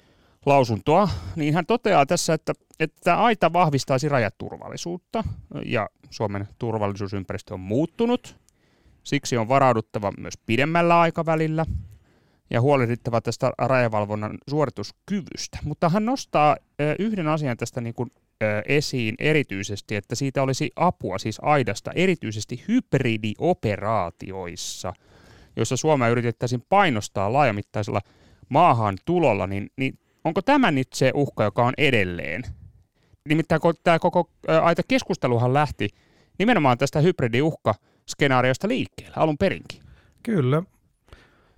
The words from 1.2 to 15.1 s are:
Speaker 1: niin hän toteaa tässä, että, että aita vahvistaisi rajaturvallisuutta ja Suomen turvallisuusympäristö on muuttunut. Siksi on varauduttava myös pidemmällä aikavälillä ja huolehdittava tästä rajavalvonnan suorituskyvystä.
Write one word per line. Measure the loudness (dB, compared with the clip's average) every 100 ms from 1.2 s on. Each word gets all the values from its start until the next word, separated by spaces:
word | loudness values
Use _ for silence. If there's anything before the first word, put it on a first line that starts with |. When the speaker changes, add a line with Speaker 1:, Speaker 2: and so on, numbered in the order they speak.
| -8 -4
Speaker 1:
niin | 0
hän | 0 0
toteaa | 0 4 4 4
tässä, | 0 -2
että, | -2 -4 -8 _ -6
että | -6 _ 0 2
aita | 2 2 2
vahvistaisi | 4 2 2 0 -2 0
rajaturvallisuutta | 0 0 -4 -12 -14 -14 -12 -10 -10 _ -6 -6 -8 -12 -10
ja | -4 -4 -4 _ -14
Suomen | -6 -4 -4 -8 -8
turvallisuusympäristö | -6 -2 -2 -4 -6 -6 -8 -10 -10
on | -10
muuttunut. | -2 -2 0 0 0 0 -4 -20 _ _ _ _ _ _
Siksi | -4 -4 -2 -2
on | 2
varauduttava | 4 4 2 -2 -4 -6 -6
myös | -12 -10 -2
pidemmällä | 0 2 2 4 4
aikavälillä | 2 0 -2 -2 0 -2 -4 -6 -10 -20 _ _ _ _ -4
ja | 0
huolehdittava | 4 4 2 -2 -2 -2
tästä | -2 -2 -2 0
rajavalvonnan | 0 2 2 0 -2 -4 -6 -10 -6
suorituskyvystä. | -4 -4 -4 -12 -14 -8